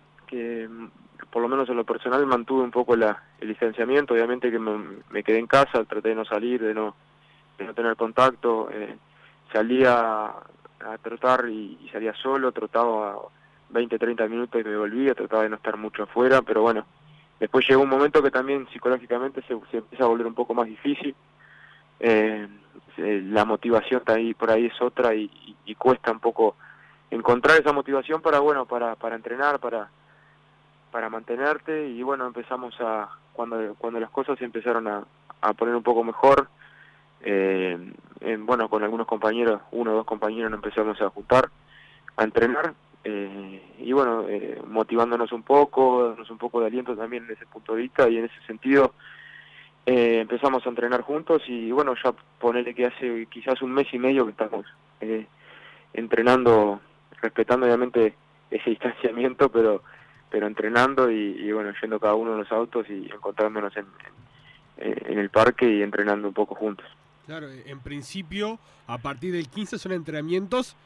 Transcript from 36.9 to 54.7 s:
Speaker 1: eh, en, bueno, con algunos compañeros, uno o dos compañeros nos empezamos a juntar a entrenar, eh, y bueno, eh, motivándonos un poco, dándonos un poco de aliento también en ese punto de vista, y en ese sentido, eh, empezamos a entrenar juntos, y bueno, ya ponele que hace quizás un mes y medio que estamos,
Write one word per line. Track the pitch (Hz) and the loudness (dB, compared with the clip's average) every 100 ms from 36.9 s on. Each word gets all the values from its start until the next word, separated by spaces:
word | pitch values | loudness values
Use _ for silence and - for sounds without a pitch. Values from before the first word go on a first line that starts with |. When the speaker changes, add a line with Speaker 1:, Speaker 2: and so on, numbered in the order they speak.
| _ _ _ | _ _ _
Speaker 1:
eh, | - 98 95 95 92 87 90 - - - | -2 0 2 0 -2 -4 -10 -20 -20 -12
en, | - 110 107 | -6 -4 0
bueno, | 123 113 | 0 0
con | 110 | -2
algunos | 107 113 113 | -2 -4 -4
compañeros, | 110 110 113 117 104 - | -2 0 2 2 0 -4
uno | 117 117 | -4 -2
o | |
dos | 110 110 | -2 -2
compañeros | 107 107 110 113 | -4 -4 -4 -4
nos | 107 | -6
empezamos | 104 104 107 101 | -6 -2 -2 -2
a | 101 | -4
juntar | 101 101 127 - _ _ - - _ - - | -4 2 4 2 _ _ -20 -20 _ -12 -4
a | |
entrenar, | 110 117 117 143 160 - _ _ | -2 2 2 2 -4 -8 _ _
eh, | - 104 98 98 98 95 - - | -8 -8 -8 -10 -16 -18 -20 -12
y | 123 | -2
bueno, | 131 127 117 98 | 2 2 0 -2
eh, | 104 113 117 - | -6 -6 -10 -6
motivándonos | 113 110 117 120 117 117 | -4 0 2 2 0 -2
un | 120 | -4
poco, | 110 139 143 - 131 123 | 4 6 6 4 4 4
dándonos | 120 113 110 | 2 -2 -14
un | 113 | -12
poco | 120 120 | -6 -2
de | 113 | -2
aliento | 120 127 | -2 -6
también | 113 113 120 | -6 -8 -10
en | 117 | -12
ese | 110 - | -16 -16
punto | 113 110 | -16 -6
de | 110 | -6
vista, | 123 - 123 | -2 2 4
y | 113 | 4
en | 117 | -2
ese | - - | -8 -16
sentido, | 110 131 139 131 - - - - - - - - _ - | -6 2 4 4 0 -20 -20 -20 -20 -20 -20 -20 _ 2
eh, | 127 117 117 | 4 6 4
empezamos | 110 120 143 131 | 0 0 0 0
a | 123 | -2
entrenar | 117 117 123 | -4 0 -2
juntos, | 120 151 160 117 - | -2 -4 0 0 0
y | 120 113 | -6 -2
bueno, | 127 147 120 | 0 0 0
ya | 127 113 _ _ | -2 -4 _ _
ponele | 120 120 123 | 0 0 -2
que | 120 123 | -2 -2
hace | - 127 117 113 | -2 -6 -6 -8
quizás | 117 123 127 | -8 -4 -4
un | 131 | -2
mes | 131 135 | 0 0
y | 127 | 0
medio | 127 135 113 | 2 2 2
que | |
estamos, | 104 110 107 101 | -2 -6 -6 -10